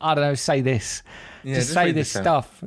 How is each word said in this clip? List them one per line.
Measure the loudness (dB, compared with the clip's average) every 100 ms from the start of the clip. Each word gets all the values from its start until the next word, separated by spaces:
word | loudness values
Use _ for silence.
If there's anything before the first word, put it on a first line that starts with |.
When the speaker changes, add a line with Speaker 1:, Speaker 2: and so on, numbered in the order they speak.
Speaker 1:
"I | -2 2
don't |
know, | 2 0
say | 0 2
this. | 2 0 -2 -8 -14 -20 -20 -14
Speaker 2:
Yeah, | -4 -2
Speaker 1:
Just | 0
Speaker 2:
just | 2
Speaker 1:
say | 2
Speaker 2:
read | 2
Speaker 1:
this | -2
Speaker 2:
this | -2 2
out. | 2 0
Speaker 1:
stuff. | -10